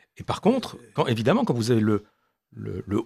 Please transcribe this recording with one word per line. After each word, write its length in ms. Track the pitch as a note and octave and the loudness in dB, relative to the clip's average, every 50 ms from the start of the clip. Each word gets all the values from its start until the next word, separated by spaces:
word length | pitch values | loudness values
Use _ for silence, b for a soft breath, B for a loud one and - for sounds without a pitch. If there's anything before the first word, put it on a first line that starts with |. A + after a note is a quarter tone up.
| b b _ - | b b _ -16
Et 60 | - | -6
par 180 | - - - | -6 -6 0
contre, 360 | - G#3 B3+ C4 - - - - - - - | 2 2 2 2 -2 -6 -14 -16 -20 -12 -4
quand, 100 | - C#3 | -2 0
évidemment, 400 | C3 A#2 A2 A2 A#2+ F3+ C4 C4 | 0 0 0 2 2 2 2 2
quand 80 | - C#3+ | 0 0
vous 160 | A#2+ G#2+ A#2 | -2 2 2
avez 120 | B2 A2+ | 2 2
le, 220 | G#2+ A2 G#2+ G2+ b b b b b b b b _ _ | 4 2 2 0 b b b b b b b b _ _
le, 320 | - G#2+ G#2 G#2 G2 F#2 - - | -18 -14 -12 -10 -10 -10 -8 -4
le 140 | G2+ A2 - | -4 -4 0